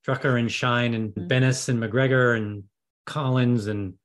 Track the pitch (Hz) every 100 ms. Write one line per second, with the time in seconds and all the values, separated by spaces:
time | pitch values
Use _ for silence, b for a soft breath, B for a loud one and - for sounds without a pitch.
0 | - 131 143 123 117 - 127 120 120 113
1 | 107 104 87 127 131 131 - 120 113 117
2 | 135 131 123 117 104 104 98 _ _ _
3 | - 156 131 127 123 120 104 104 98 90